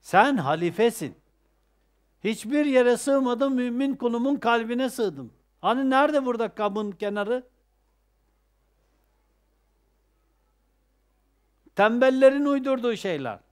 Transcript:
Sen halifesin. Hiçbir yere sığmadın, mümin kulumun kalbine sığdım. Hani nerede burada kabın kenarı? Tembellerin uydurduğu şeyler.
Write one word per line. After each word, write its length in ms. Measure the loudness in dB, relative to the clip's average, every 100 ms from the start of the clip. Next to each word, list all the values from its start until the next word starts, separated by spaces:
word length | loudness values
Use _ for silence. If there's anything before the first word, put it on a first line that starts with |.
Sen 360 | 2 4 4 2
halifesin. 760 | 0 -2 -2 0 -2 0 -10 -12 _ _ _ _ _ _ _ _ _ _
Hiçbir 420 | -6 -6 -2 0 2
yere 320 | 4 4 2
sığmadın, 560 | 2 0 0 0 0
mümin 420 | 0 -2 -2 -4 -2
kulumun 400 | -4 -2 -2 0
kalbine 540 | 0 0 0 -4 -4
sığdım. 440 | -4 -6 -6 -16 _ _ _
Hani 280 | -2 0 2
nerede 360 | 2 2 0 -2
burada 240 | -4 -4 -4
kabın 360 | -4 -4 -6
kenarı? 520 | -6 -6 -4 -4 -4 -6 _ _ _ _ _ _ _ _ _ _ _ _ _ _ _ _ _ _ _ _ _ _ _ _ _ _ _ _ _ _ _ _ _ _ _ _ _ _ _ _ _ _ 2
Tembellerin 720 | 2 4 2 6 4 6 0
uydurduğu 500 | 0 -2 -2 -2 -4
şeyler. 440 | -4 -6 -6 -10 _